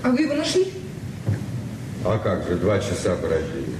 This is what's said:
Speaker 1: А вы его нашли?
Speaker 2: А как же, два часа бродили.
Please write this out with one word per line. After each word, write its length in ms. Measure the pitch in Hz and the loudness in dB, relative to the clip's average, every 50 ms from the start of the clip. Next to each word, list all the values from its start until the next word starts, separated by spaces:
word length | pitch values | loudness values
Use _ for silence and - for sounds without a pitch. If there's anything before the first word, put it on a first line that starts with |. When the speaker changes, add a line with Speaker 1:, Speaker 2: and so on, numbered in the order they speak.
| - | 4
Speaker 1:
А 60 | 247 | 4
вы 140 | 254 254 311 | 4 4 4
его 100 | 269 285 | 4 2
нашли? 340 | 294 320 330 - 370 381 381 - - - - - - - - - - - - - - - - - - - - - - - - - - - | 0 0 2 4 4 4 2 0 -8 -8 -8 -8 -8 -8 -8 -8 -6 -2 0 0 0 -2 -4 -6 -6 -6 -6 -8 -8 -8 -8 -6 -4 0
Speaker 2:
А 140 | 104 107 110 | 0 0 2
как 280 | - 107 92 90 - | 2 0 0 0 0
же, 100 | - 90 87 | 0 0 2
два 220 | 87 95 107 98 | 2 4 2 2
часа 360 | 95 - 90 85 - 101 90 | 2 0 -2 0 2 0 0
бродили. 580 | 80 69 - 82 80 76 69 65 67 69 64 64 - | 2 0 0 0 0 0 -2 -4 -4 -4 -4 -4 -6